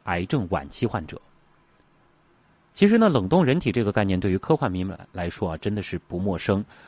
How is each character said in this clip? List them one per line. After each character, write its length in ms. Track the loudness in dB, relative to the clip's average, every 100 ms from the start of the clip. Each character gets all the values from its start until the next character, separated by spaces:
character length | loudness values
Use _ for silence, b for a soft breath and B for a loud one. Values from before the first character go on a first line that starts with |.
癌 200 | -6 -4
症 200 | 0 -2 0
晚 180 | -2 -4
期 160 | -4
患 220 | -4 -4 -8
者。 140 | -14 -20 _ _ _ _ _ _ _ _ _ _ _ _ _ _
其 120 | 2 4
实 100 | 6
呢， 120 | 4
冷 200 | 4 2
冻 160 | 4
人 140 | 4 2
体 140 | 0
这 100 | 0
个 80 | 0
概 140 | 0
念 140 | 0 0
对 120 | 0
于 80 | -2
科 180 | 2 0
幻 140 | 2
迷 140 | -4
们 120 | -6 -8 -14
来 180 | -8 -8
说 220 | -4 -6
啊， 60 | -4
真 180 | -4
的 80 | -6
是 160 | -6 -10
不 180 | -8 -6
陌 220 | -4 -4
生。 260 | 0 -2 -2 b